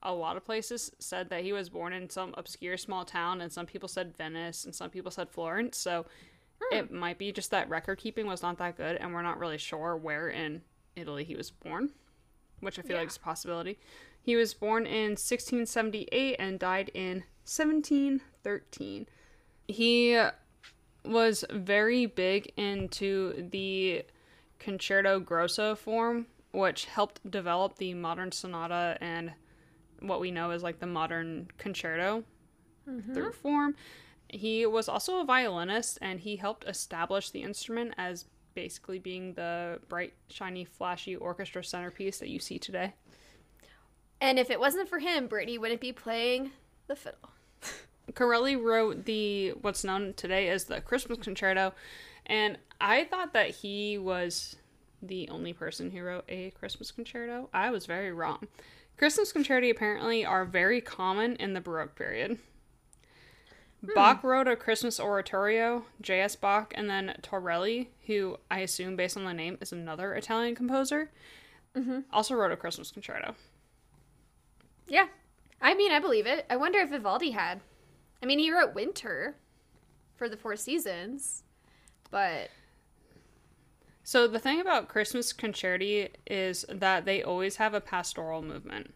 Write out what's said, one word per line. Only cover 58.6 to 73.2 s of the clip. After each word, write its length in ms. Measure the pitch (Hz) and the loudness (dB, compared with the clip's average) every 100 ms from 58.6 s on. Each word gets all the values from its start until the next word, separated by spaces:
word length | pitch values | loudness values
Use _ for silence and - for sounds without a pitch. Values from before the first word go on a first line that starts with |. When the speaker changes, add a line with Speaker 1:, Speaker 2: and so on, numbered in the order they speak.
| - - - - | -20 -20 -20 4
Speaker 1:
Christmas 360 | 294 302 403 | 4 6 2
concerti 360 | 330 277 254 247 | 2 4 6 6
apparently 560 | 226 214 208 226 226 214 | 4 2 0 2 2 4
are 200 | 185 185 | 2 2
very 340 | 180 180 240 | 4 6 4
common 540 | 233 - 185 190 233 247 | 0 -2 0 2 2 0
in 180 | 196 | -2
the 80 | 185 | -4
Baroque 340 | 175 160 156 - | -4 -4 -4 -6
period. 440 | - 113 127 226 - - _ _ _ _ _ - - - _ - - _ 196 | -4 -2 -2 -4 -8 -20 _ _ _ _ _ -20 -20 -20 _ -20 -20 _ 0
Speaker 2:
Hmm. 60 | |
Speaker 1:
Bach 300 | 202 202 254 | 10 10 10
wrote 240 | 262 262 262 | 6 4 6
a 80 | 233 | 2
Christmas 420 | - 220 240 220 | 2 2 2 0
oratorio, 840 | 208 202 190 196 202 226 226 240 226 - | 0 0 0 0 2 4 2 0 -4 -14
J 220 | 208 185 | 0 2
S 140 | 196 - | 2 0
Bach, 360 | 202 202 214 - | 2 2 2 -6
and 120 | 208 | -2
then 260 | 196 190 - | -2 -2 -8
Torelli, 640 | - 196 180 170 190 233 247 - - | -6 -4 0 0 2 0 -4 -10 -2
who 300 | 208 190 - _ | 0 0 -4 _
I 100 | 185 | -2
assume, 360 | 190 - 185 185 | -2 -4 -4 0
based 220 | 180 196 | -2 0
on 80 | 190 | -4
the 80 | |
name, 240 | 170 165 190 | -4 -6 -6
is 140 | 190 | -8
another 400 | 175 165 156 190 | -8 -6 -6 -4
Italian 420 | - 208 226 233 240 | -4 -2 0 0 0
composer, 560 | 247 269 269 294 311 - - - - - _ 262 | 0 2 2 0 -2 -8 -20 -20 -20 -20 _ -4
Speaker 2:
Mm-hmm. 240 | 254 262 269 | -2 -2 0
Speaker 1:
also 220 | - 220 254 | 0 2 2
wrote 180 | 196 | 2
a 20 | 165 | 2
Christmas 340 | 170 - - | -4 -8 -12
concerto. 440 | - - - | -14 -10 -8